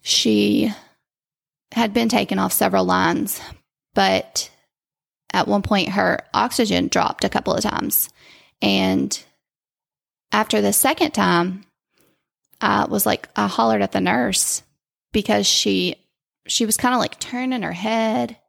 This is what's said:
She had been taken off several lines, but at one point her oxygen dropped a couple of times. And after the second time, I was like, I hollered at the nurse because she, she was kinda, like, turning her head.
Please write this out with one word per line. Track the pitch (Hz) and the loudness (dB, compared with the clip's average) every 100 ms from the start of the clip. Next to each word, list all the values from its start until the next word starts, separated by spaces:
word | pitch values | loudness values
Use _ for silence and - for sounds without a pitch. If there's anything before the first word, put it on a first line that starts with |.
| - | 0
She | - 233 214 208 208 220 208 - _ _ _ _ _ _ _ _ | 0 2 2 2 2 0 -4 -16 _ _ _ _ _ _ _ _
had | - 233 | -2 0
been | 214 233 | 0 2
taken | 226 190 190 | 0 0 -2
off | 190 | -2
several | - - 190 | 0 2 2
lines, | 185 180 180 170 196 - - - _ _ _ | 2 2 2 0 -4 -6 -12 -20 _ _ _
but | - 190 190 - - - _ _ _ _ _ _ _ _ | 0 2 2 -2 -8 -10 _ _ _ _ _ _ _ _
at | 190 - | -2 0
one | 202 | 0
point | 196 202 190 | 2 0 0
her | 196 185 - - | 0 0 0 -2
oxygen | - 226 - 220 180 185 | -2 0 0 0 0 0
dropped | - 175 - | 0 0 -2
a | 202 | -2
couple | - - | -2 -2
of | - | -2
times. | 214 - - - - _ - - _ _ | -2 -4 -4 -4 -4 _ -20 -20 _ _
And | 208 196 190 190 196 - - _ _ _ _ _ _ _ _ _ _ | 0 0 2 0 -2 -6 -12 _ _ _ _ _ _ _ _ _ _
after | 214 214 214 | -2 0 2
the | 202 | 2
second | 202 - 311 339 | 2 2 2 0
time, | - 190 175 175 185 - _ _ _ _ _ _ _ _ _ | 2 2 4 2 -4 -12 _ _ _ _ _ _ _ _ _
I | 214 202 | 0 2
was | - 208 | 0 0
like, | 202 - - | 0 -2 -4
I | - 202 | -4 -2
hollered | - 226 220 | 0 0 2
at | 196 | 0
the | 196 | 0
nurse | 185 226 240 190 - - _ _ _ _ _ | 0 0 0 -2 -2 -4 _ _ _ _ _
because | 220 202 208 | -4 2 2
she, | 196 - 214 190 180 - _ _ _ _ - | 2 0 2 0 0 -4 _ _ _ _ -6
she | - 220 | -2 0
was | - | 0
kinda, | 247 254 | 0 0
like, | - - | -2 -6
turning | - 247 254 254 | -10 -6 -4 -4
her | 170 | -4
head. | 170 214 226 220 226 233 233 | -4 -2 0 0 0 -4 -8